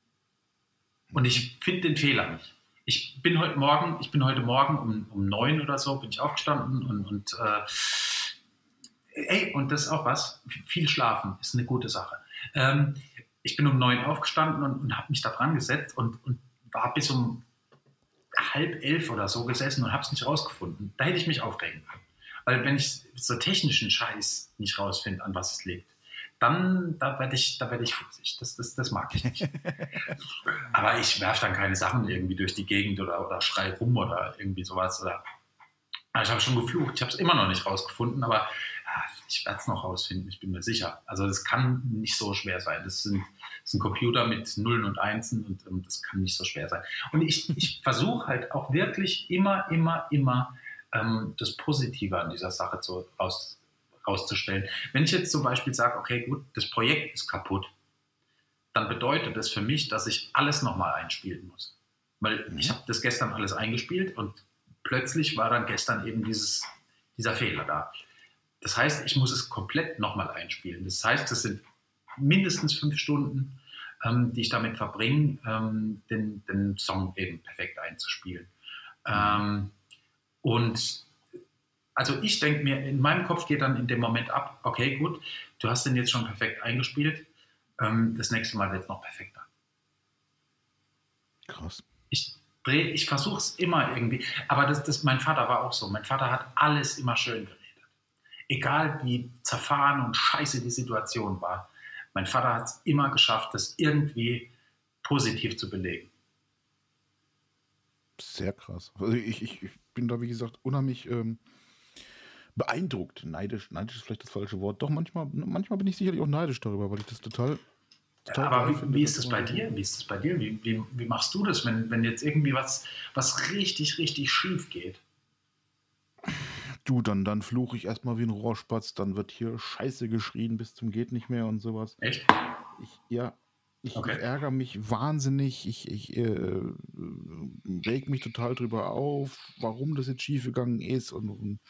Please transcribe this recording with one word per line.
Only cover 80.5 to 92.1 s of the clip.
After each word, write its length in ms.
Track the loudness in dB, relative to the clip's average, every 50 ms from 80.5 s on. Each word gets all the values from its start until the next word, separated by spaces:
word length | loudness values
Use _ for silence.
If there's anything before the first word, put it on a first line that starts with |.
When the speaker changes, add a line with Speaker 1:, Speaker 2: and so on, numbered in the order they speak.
| 4 4 4 4 2 0 -2 -2 -4 -8 -12 _ _ _ _ _ -20 -20 -20 _ _ _ _ _ _ _ _ _ _
Speaker 1:
also 260 | 0 0 0 0 0
ich 180 | 0 0 2 4
denk 240 | 4 4 4 4 2
mir, 200 | 2 2 0 0
in 160 | 0 2 4
meinem 240 | 6 6 4 4 2
Kopf 200 | 0 0 0 0
geht 140 | 0 2 4
dann 140 | 4 4 4
in 100 | 2 2
dem 140 | 2 2 2
Moment 300 | 2 2 2 0 0 0
ab, 300 | -2 -2 -2 -4 -8 -6 -4
okay, 320 | -2 0 2 2 2 2
gut, 240 | 2 0 0 -2 -4 -10 -12 -12 -14 -14 -16 _ -2
du 80 | 0 0
hast 180 | 0 2 2
den 100 | 2 2
jetzt 140 | 4 4 2
schon 140 | 2 2 0
perfekt 360 | -2 -2 -2 -2 -2 -2 -4
eingespielt, 640 | -2 -2 0 0 0 0 0 2 2 2 0 -2 -8 -18 _ _ _ _ _ _ _ _ _ 0
ähm, 360 | 2 2 4 4 4 4 2
das 140 | 0 -2 0
nächste 260 | 0 0 0 -2 -2 0
Mal 140 | 0 0
wird's 160 | -2 -4 -6 -8
noch 120 | -10 -10
perfekter. 380 | -12 -14 -14 -14 -16 -16 -18 -20 -20 -20 _ _ _ _ _ _ _ _ _ _ _ _ _ _ _ _ _ _ _ _ _ _ _ _ _ _ _ _ _ _ _ _ _ _ _ _ _ _ -18 -16
Speaker 2:
Krass. 340 | -14 -12 -12 -12 -12 -14 -16 _ _ _ _
Speaker 1:
Ich 260 | _